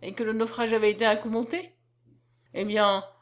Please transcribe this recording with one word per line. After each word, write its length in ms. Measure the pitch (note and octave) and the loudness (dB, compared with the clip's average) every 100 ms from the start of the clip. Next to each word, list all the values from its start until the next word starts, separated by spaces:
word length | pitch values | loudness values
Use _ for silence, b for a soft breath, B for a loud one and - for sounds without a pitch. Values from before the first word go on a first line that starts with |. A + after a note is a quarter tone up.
et 120 | - | -12
que 100 | G3 | -6
le 80 | A3 | -2
naufrage 400 | A3 A3+ A#3+ A3+ | -2 -2 -2 0
avait 180 | A3+ G#3+ | 2 2
été 160 | G#3 A3+ | 4 2
un 100 | G#3+ | 2
coup 140 | A3+ | 0
monté ? 460 | A3+ A#3+ F4 F4 _ _ _ _ _ _ _ _ | -4 -2 -6 -8 _ _ _ _ _ _ _ _
Eh 100 | F3+ | -6
bien, 400 | G#3 G#3+ G3+ G3 - b | -2 2 4 2 -4 b